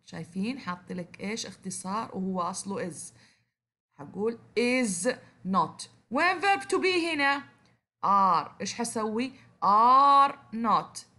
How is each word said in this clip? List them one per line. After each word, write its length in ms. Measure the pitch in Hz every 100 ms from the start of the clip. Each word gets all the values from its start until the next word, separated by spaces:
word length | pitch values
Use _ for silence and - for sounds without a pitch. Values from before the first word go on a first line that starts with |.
شايفين؟ 540 | - 170 165 190 208 277
حاط 340 | 180 180 -
لك 280 | 180 170 -
إيش؟ 260 | 196 220 -
اختصار 720 | - 190 185 185 208 226 190
وهو 240 | 190 185
أصله 500 | 175 190 196 196 180
is. 60 | - - _ _ _ _ _ _ _ _ _
حقول 400 | 143 185 214 233 - -
is 500 | 240 254 240 170 190 - - _ 185
not. 420 | 190 160 - - _ _
وين 300 | 240 349 370
verb 220 | 392 392
to 160 | 392 370
be 340 | 349 370 330
هنا؟ 300 | 311 277 285 - _ _ _ _ _
Are. 560 | 175 202 190 165 143 -
إيش 140 | 196
حسوي؟ 580 | - 233 226 220 214 262 - - _
Are 680 | 180 208 233 262 285 277 277 - -
not. 500 | 220 233 180 - - -